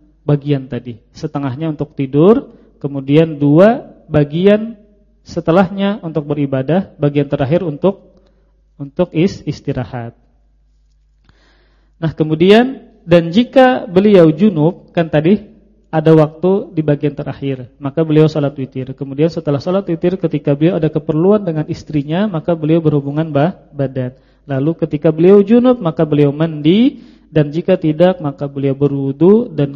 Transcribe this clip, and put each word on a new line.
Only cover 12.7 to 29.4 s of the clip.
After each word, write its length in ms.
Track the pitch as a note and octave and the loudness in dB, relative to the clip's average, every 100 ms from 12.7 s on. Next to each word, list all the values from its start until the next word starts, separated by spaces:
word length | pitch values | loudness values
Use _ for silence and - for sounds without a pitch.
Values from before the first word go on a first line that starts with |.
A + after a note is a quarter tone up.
| C4+ - _ | -4 -16 _
dan 240 | - E3+ E3 | 0 2 2
jika 560 | F3 B3 C#4 C4 B3+ | 0 2 4 4 2
beliau 480 | - F3 G#3 G3 E3 | -2 2 6 6 6
junub, 640 | D3+ G#3+ D#3+ D3+ - - - | 4 2 2 0 -2 -6 -4
kan 160 | E3 | -2
tadi 320 | D3+ D#3 G3+ - _ _ _ _ | 0 2 0 -2 _ _ _ _
ada 240 | D#3+ D#3 D#3+ | -2 4 4
waktu 560 | D3+ D#3 F3+ G3 - | 4 0 -2 -2 -2
di 80 | E3 | -4
bagian 320 | D3+ C#3+ D3 | -2 -2 -4
terakhir, 640 | C#3 D3 - C#3 C3 A#2+ _ | -6 -10 -8 -8 -8 -12 _
maka 320 | C#3 C3 D#3+ | -8 -4 0
beliau 240 | D3+ D#3 | 2 2
salat 240 | D3+ C#3 C#3+ | 2 -4 -4
witir. 400 | B2+ C3 B2+ C3 | -10 -10 -12 -10
Kemudian 320 | C#3 C3+ D#3+ | -10 -2 -2
setelah 320 | E3 D#3 C#3 | -2 -4 -4
salat 240 | F3+ F#3+ | -2 -4
witir, 320 | F#3+ E3 F3 F#3 | -4 -4 -4 -2
ketika 400 | D#3+ D3+ D3 C#3 | -4 -4 -2 0
beliau 240 | D#3+ F#3 | 0 0
ada 80 | D#3+ | -2
keperluan 560 | D#3 D3+ D3+ F3+ G#3 | -4 -4 0 2 2
dengan 240 | F#3+ D#3 D3+ | 0 -6 -6
istrinya, 560 | D#3+ - D3+ C#3 E3 G#3+ | -10 -8 -6 -4 -4 -4
maka 240 | E3 D#3+ E3+ | -4 -4 -2
beliau 240 | D3+ E3 | 0 0
berhubungan 480 | D#3 D3 C#3 D3 E3 | 0 -2 -2 -4 -2
ba-, 400 | C#3+ D#3+ F#3 _ C#3+ | 0 -2 -2 _ -8
badan. 400 | C3+ C3 B2+ C3 _ _ - | -6 -6 -8 -10 _ _ -8
Lalu 320 | C3+ C#3+ E3 | -4 -2 -2
ketika 320 | D#3 D3 E3 | -4 -2 -2
beliau 320 | D#3 F3 G3+ | 2 6 6
junub, 340 | G3 A#3 B3 B3 | 6 4 4 0
maka 240 | E3+ D#3+ D#3+ | -2 -2 0
beliau 240 | D3+ C#3+ | 2 2
mandi, 720 | D3 E3 D3+ D3 G3 C4 - - _ _ | 0 -4 -2 0 2 2 -2 -10 _ _
dan 240 | - D3 | -2 -2
jika 240 | D3+ F3+ F#3 | -2 -2 0
tidak, 480 | D#3+ D3+ F3+ F#3 | 0 2 2 2
maka 240 | D3+ C#3 C#3+ | -6 -8 -8
beliau 240 | C#3 C3+ | -4 -4
berwudu 800 | C3+ C#3+ C#3 C#3 C#3 E3+ G#3+ | 0 -2 -2 -4 2 4 4